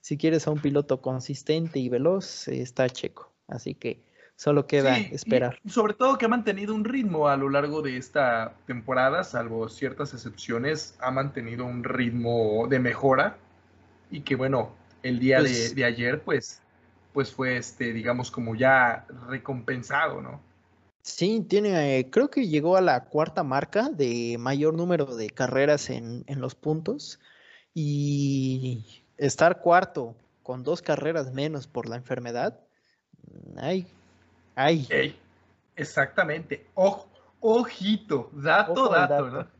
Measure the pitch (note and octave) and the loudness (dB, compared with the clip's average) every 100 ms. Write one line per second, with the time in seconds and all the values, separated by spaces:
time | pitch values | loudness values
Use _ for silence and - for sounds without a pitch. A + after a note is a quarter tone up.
0 | - D3 E3 D#3+ D#3 D3+ D3 C#3+ C#3+ C3 | -6 0 2 2 2 0 2 0 0 -2
1 | C3+ C3 - C#3 - D#3 E3 C#3+ B2 A#2+ | -2 -6 -6 -8 -2 0 0 -2 -2 2
2 | D3 F#3+ F#3+ - - C3 B2+ - B2+ - | 2 0 -4 -12 -8 -6 -6 0 0 0
3 | - - - _ - - - - A#2 - | -10 -12 -20 _ -14 -10 -10 -8 -8 -10
4 | _ _ - _ D3 D3 C#3+ D3 C3+ B2 | _ _ -20 _ 2 2 4 2 4 2
5 | G#2+ C#3 - B2+ B2 - G#3 B3 A3 G#3 | 0 -8 0 2 2 -6 -4 0 0 2
6 | C4 C4 A3+ A#3+ G#3+ G3 G3+ A3 G#3+ C4+ | 2 2 2 0 0 -4 -4 -4 -2 -2
7 | G#3+ D#3 D3 C#3 C#3 C#3 D3 D3+ C#3+ B2+ | -2 2 2 2 2 2 0 -2 -4 -6
8 | B2 D3+ C3 A#2 A2+ - - B2 A2+ B2+ | -2 2 2 2 -2 -10 -10 -10 -2 2
9 | C3 D#3+ F#3 B2 A#2 A2+ A2 - C3 - | 2 2 -2 -6 -6 -6 -6 -6 -6 -6
10 | C#3+ B2 B2 - - A#2 C3+ D#3 - - | -8 -8 -14 -14 -6 -2 -2 -4 -8 -6
11 | B2+ C3 C#3 C#3 A#2 A#2+ B2 B2 B2 B2 | -4 -2 -4 -6 -8 -8 -6 -6 -4 -2
12 | A#2+ A#2+ A#2 A#2 A2 G#2+ A#2+ C3 B2 A#2 | -2 0 0 2 2 2 2 2 2 2
13 | C3+ C3 F#3 - _ _ _ _ _ _ | 4 4 2 -2 _ _ _ _ _ _
14 | _ E3 B2+ B2+ C3 C3 - - _ _ | _ -12 -4 -2 2 0 -2 -8 _ _
15 | B2+ B2 B2+ C3 C3+ A#2+ A#2 B2 A#2+ A#2 | -4 0 4 6 6 2 -2 0 0 0
16 | A#2+ D3 F#3+ D3+ - - _ _ _ _ | -2 -2 -2 -2 -2 -18 _ _ _ _
17 | _ C#3+ B2+ - B2+ B2 A#2 - A#2+ A2+ | _ -4 -4 -2 -2 -2 -6 -6 -6 -2
18 | A#2 B2 B2 - A2+ A2 C3 C3+ A#2+ A2+ | -2 -2 -4 -6 -6 2 6 6 4 0
19 | - B2+ A#2+ C3 - B2+ A2+ B2+ A#2 C#3+ | -10 -18 -10 -10 -8 -8 -6 -6 -4 -2
20 | D#3 F#2 - D3 _ _ _ _ _ _ | -2 -4 -12 -16 _ _ _ _ _ _
21 | - - F#3 A3+ F3+ G3+ G#3 F3+ C#3+ C3+ | -16 -2 0 0 2 2 2 2 4 2
22 | C3 - C#4+ - A3 D3+ D#3 F#3 F3+ B2+ | 2 2 2 0 0 2 4 4 6 2
23 | - D3+ D#3+ F#3 D3+ C3 - G3+ C4 G#3 | 0 -2 0 -2 0 -2 0 -2 -2 0
24 | C3 A#2+ A#2 A#2 A#2+ C#3 D#3 D#3+ F3 F3 | 0 0 -4 -4 -2 2 2 0 0 0
25 | C#3 A#2+ G#2+ - B2+ C3 C#3+ C#3+ - B2 | 0 -4 -8 -2 0 4 4 4 0 -8
26 | A#2 A#2+ - C#3 B2+ - D3+ D#3 D#3+ C#4+ | -8 -12 -10 -8 -8 -6 -4 -2 -4 -6
27 | - - _ _ - - _ E3 D3 C#3+ | -10 -18 _ _ -20 -20 _ -6 -2 -2
28 | C#3+ C#3+ C#3 C#3 C3 C3 C3 B2 A2 - | 0 0 0 0 -2 -2 -4 -8 -10 -20
29 | _ - C#3+ - E3+ F3+ F3 F3 F#3 D#3+ | _ -2 -2 4 4 4 4 4 4 -6
30 | A#2 A#2 _ _ - B2+ B2+ E3+ - D3 | -8 -12 _ _ -12 -8 -4 -4 -2 -2
31 | C#3+ E3 C3+ B2+ D3+ D3+ A#2+ A#2+ A#2 A#2+ | 0 -2 -4 -4 -4 -6 -8 -10 -8 -10
32 | B2+ B2+ A#2+ A#2+ F3 A#3+ _ _ _ _ | -8 -8 -6 -4 -4 -6 _ _ _ _
33 | _ _ - - - - D3 F#3 F3+ _ | _ _ -20 -20 -20 -10 -4 -4 -6 _
34 | _ _ _ _ _ - C#3+ E3 C3 C3+ | _ _ _ _ _ 0 2 2 0 -2
35 | C#3 - _ _ _ _ _ - C#3+ - | -2 -6 _ _ _ _ _ -12 -6 -2
36 | C#3 - E3 D#3 D#3+ C#3+ _ - F#3+ G3 | -2 0 -2 -2 -6 -12 _ 2 2 2
37 | - _ _ _ A3+ A#3 A#3+ - F#3+ G#3+ | -14 _ _ _ 2 4 2 -4 0 0
38 | - C#3+ - D3 C#3+ F3 G#3 F3+ C4 E3 | 0 -4 -4 -6 2 4 4 2 4 4
39 | F3+ C#3+ C3 C3 - | 4 2 0 -6 -10